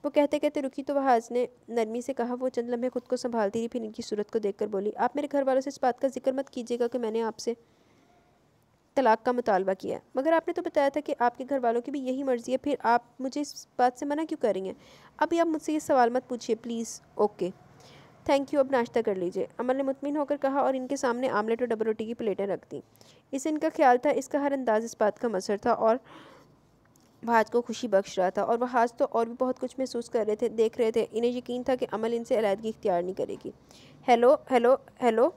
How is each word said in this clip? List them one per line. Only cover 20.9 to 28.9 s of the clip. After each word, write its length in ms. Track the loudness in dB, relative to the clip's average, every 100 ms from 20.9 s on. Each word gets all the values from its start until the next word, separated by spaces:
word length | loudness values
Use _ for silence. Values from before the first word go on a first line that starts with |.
| -2
सामने 320 | 0 0 0
आमलेट 340 | 0 0 -2
और 60 | -2
डबल 160 | -2
रोटी 220 | -2 -2 -4
की 80 |
प्लेटें 320 | -4 -4 -2 -2
रख 220 | -4 -6
दी। 120 | -14 -14 _ -20 -20 _
इसे 180 | -4 -2
इनका 180 | 0 -2
ख्याल 300 | 4 6 6
था, 120 | 4
इसका 300 | 0 -2 -2
हर 120 | -2
अंदाज 320 | -2 0 0
इस 120 | -2 0
बात 180 | 0 0
का 100 | -4
मसर 320 | -4 -2 -2 0
था 60 |
और 280 | 2 2 2 -2 -20 -20 -20 _ _ _ _ _ _ _ _
फहाद 280 | 2 2 4
को 100 | 0
खुशी 280 | -2 -8 2
बख्श 300 | 2 2 0
रहा 120 | 0
था। 140 | 0
और 120 | 0 0
फहाद 340 | 2 2 2